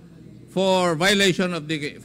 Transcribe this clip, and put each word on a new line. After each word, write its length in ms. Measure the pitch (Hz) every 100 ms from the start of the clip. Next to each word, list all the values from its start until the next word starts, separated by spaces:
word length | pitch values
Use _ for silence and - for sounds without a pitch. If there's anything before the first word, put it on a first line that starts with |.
| - - - - -
for 400 | 180 190 185 180
violation 560 | 156 185 202 196 170 180 170
of 80 | 147
the 320 | 156 143 -